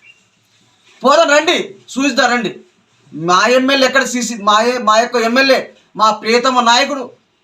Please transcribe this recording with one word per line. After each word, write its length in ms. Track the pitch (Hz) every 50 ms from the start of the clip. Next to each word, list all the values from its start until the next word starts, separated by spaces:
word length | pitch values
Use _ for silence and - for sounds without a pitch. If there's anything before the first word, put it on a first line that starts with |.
| _ - _ _ _ _ _ _ _ _ _ _ _ _ _ _ _ _ _ - -
పోదాం 240 | 254 294 320 330 320
రండి, 300 | 294 302 311 349 320 220 - - - - _ -
చూపిస్తా 340 | - 247 277 285 233 269 254
రండి. 340 | 233 240 240 214 175 - - - _ _ _ _ _ _ _ _ _
మా 340 | 131 151 160 175 180 185 214
ఎమ్మెల్యే 420 | 233 247 262 262 269 277 269 254 247
ఎక్కడ 160 | 254 269 254
సీసీ, 300 | - 240 247 226 - 240
మా 280 | 202 202 208 208 214
ఏ-, 160 | 226 247 254 240
మా 200 | 214 214 214 226
యొక్క 180 | 240 240 247
ఎమ్మెల్యే, 580 | 233 220 226 240 269 269 269 254 196 - - - _ _ _ -
మా 140 | 196 214 220
ప్రియతమ 500 | 214 208 214 214 233 240 240 262 254 247
నాయకుడు 500 | 240 233 233 254 277 - 294 269 233 - - _ _ _ _ _